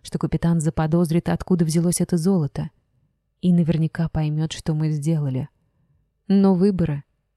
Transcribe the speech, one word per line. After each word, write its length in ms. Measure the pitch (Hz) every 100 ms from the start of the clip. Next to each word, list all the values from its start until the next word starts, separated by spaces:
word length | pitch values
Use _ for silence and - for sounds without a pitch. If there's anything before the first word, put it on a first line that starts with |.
что 160 | - -
капитан 420 | 156 160 165 170
заподозрит, 680 | 156 - 156 170 175 165 -
откуда 360 | 170 - 180
взялось 360 | 160 160 170 170
это 160 | 175 175
золото, 540 | 165 190 143 - 160 _ _ _ _ _ _ _
и 120 | 175
наверняка 560 | 175 160 165 160 - 165
поймет, 440 | 160 151 151 156
что 220 | - -
мы 160 | 156 156
сделали. 580 | 151 143 160 143 131 147 _ _ _ _ _ _ _ -
Но 280 | 196 196
выбора 500 | 180 202 185 160 147 - _ _